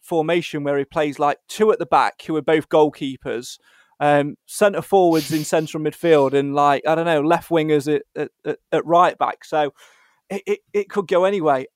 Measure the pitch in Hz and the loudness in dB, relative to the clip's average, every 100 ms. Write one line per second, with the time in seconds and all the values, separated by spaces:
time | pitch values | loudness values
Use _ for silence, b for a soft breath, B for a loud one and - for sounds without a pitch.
0 | - 170 156 175 - 151 143 143 139 170 | -4 -4 0 -2 -2 -6 -4 -4 -4 -4
1 | 151 135 147 - _ - 214 214 254 147 | -4 -2 -2 -4 _ -2 0 2 2 2
2 | 113 - - 156 139 160 - 160 151 - | 2 -4 -6 -4 0 0 2 2 2 0
3 | 139 127 139 113 127 - b b b b | -10 -8 -8 -8 -10 -20 b b b b
4 | 147 147 143 - _ - 208 196 - 196 | 2 2 0 -8 _ 0 0 0 0 2
5 | 180 160 147 156 151 170 160 160 151 - | 4 2 0 -6 -2 -2 -2 -6 -6 -4
6 | 170 156 135 139 143 143 143 139 - 160 | 2 4 4 0 -2 0 2 2 0 -2
7 | 170 156 147 170 - 170 156 151 143 147 | 0 0 2 -2 0 -2 2 0 0 -4
8 | - - 147 _ 165 - _ 160 156 170 | -4 -10 -10 _ -10 -10 _ -4 2 2
9 | 175 - 123 - - 156 147 b b b | 2 0 -6 -6 -6 -4 -4 b b b
10 | b b _ 196 - 202 _ 208 202 202 | b b _ -12 -6 -8 _ -6 -4 -6
11 | 170 185 190 202 156 135 127 | -2 0 2 0 0 0 -4